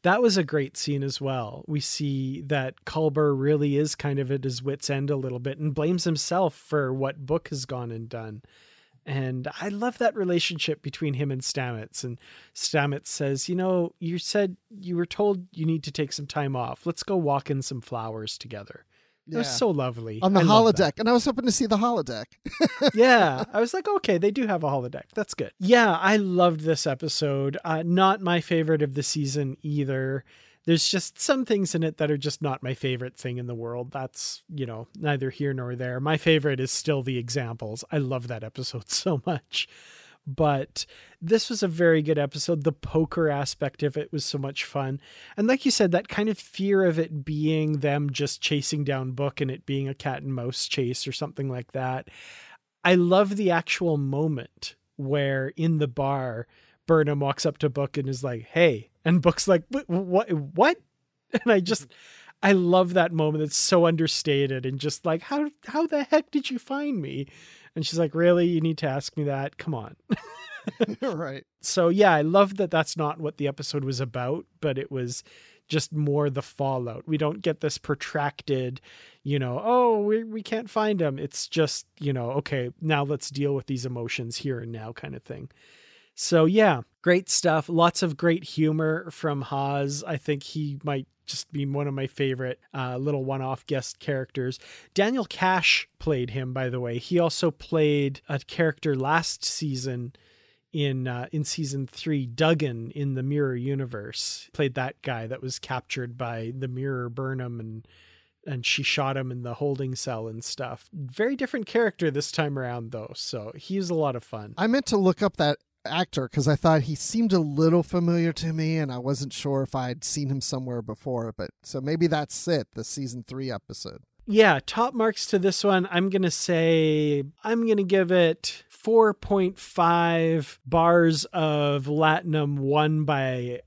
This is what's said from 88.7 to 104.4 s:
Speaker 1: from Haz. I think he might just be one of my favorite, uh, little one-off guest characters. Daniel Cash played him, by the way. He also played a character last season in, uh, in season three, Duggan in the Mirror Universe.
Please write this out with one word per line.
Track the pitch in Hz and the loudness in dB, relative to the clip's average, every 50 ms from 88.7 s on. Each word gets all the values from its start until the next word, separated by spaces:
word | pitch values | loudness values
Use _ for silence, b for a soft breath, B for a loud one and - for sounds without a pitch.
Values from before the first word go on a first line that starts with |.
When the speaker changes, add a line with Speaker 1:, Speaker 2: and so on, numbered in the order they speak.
| 156 156 160 156 156 170 190 170 | 2 2 2 0 0 -2 -4 -10
Speaker 1:
from | - - - 156 147 139 | -12 -4 -4 -2 -2 -2
Haz. | 127 - 143 139 139 139 143 143 139 139 143 147 - | -4 -4 -4 -2 -2 -2 0 -2 -2 -2 -4 -6 -6
I | - 156 | -6 -8
think | 139 - - 147 139 - | -4 -2 -4 -4 -4 -4
he | - - 156 151 143 139 139 - | -8 -6 -4 -4 -4 -6 -6 -4
might | 143 143 135 131 _ _ _ _ | -4 -4 -4 -4 _ _ _ _
just | - - - - _ | -10 -10 -10 -10 _
be | 156 147 143 | -6 -4 -4
one | 139 139 143 143 143 | -2 -2 -2 -2 -2
of | 135 | -4
my | 135 135 | -4 -6
favorite, | 131 - - 143 135 131 123 131 123 127 _ _ _ | -6 -2 -2 -2 -2 0 -2 -4 -6 -6 _ _ _
uh, | - 139 131 127 127 127 | -8 -6 -6 -4 -4 -4
little | 135 147 147 135 131 | -2 -2 -2 -2 -2
one-off | 131 135 135 131 131 131 - - | -4 -4 -4 -4 -4 -6 -8 -4
guest | - 151 135 - - - _ | -4 -4 -4 -4 -8 -14 _
characters. | - - 143 131 131 _ _ 135 123 127 127 - B B B B B B _ | -6 -4 -4 -4 -4 _ _ -4 -4 -4 -4 -8 B B B B B B _
Daniel | 190 196 220 254 262 202 | 0 0 2 0 -2 -4
Cash | - - - 190 185 185 185 160 - - - - _ _ _ | -6 -2 0 2 2 2 4 4 2 2 2 0 _ _ _
played | - 156 151 127 123 120 | -2 0 0 0 -2 -4
him, | 107 135 131 127 | -4 -6 -6 -4
by | 127 131 131 127 | -4 -4 -4 -2
the | 123 127 | -2 -4
way. | 123 120 117 120 | -4 -4 -4 -6
He | - - 175 175 | -4 0 2 2
also | 170 165 - - - 165 | 2 2 2 2 0 0
played | 147 _ - - 170 160 151 151 147 143 143 139 135 - _ - | 0 _ -8 -2 2 2 4 4 4 2 2 0 -2 -6 _ -6
a | 147 135 | -6 -6
character | - - - - 170 160 143 _ - 156 139 | -6 -6 0 2 2 2 0 _ -2 0 0
last | 131 131 139 156 165 160 - - - - | 0 2 2 2 2 2 0 -6 -4 -6
season | - - - 160 147 131 127 123 131 123 123 120 120 b b b b b b b b b b b b | -6 -4 -4 -4 -4 -4 -4 -4 -6 -6 -6 -8 -10 b b b b b b b b b b b b
in, | - 156 147 139 131 131 127 127 | -4 -2 -2 -2 -2 -2 -4 -4
uh, | 123 120 127 - | -6 -6 -8 -6
in | - 151 147 | -4 -4 -4
season | - - - 156 135 139 139 131 | -4 -4 -4 -6 -4 -4 -6 -6
three, | 127 - - - 160 151 139 131 | -8 -10 -8 -4 -2 -2 -2 -2
Duggan | 120 117 120 160 160 170 147 156 131 120 117 113 117 | -4 0 2 4 4 4 2 0 -4 -4 -6 -10 -10
in | - 147 143 139 131 | -6 -4 -4 -2 -2
the | 131 | -2
Mirror | 127 135 143 147 143 135 127 | -2 -2 0 0 0 0 -2
Universe. | 123 123 135 139 135 135 120 120 104 101 120 - - - - - - | -4 -4 -4 -4 -4 -4 -6 -8 -10 -10 -10 -8 -8 -6 -6 -8 -10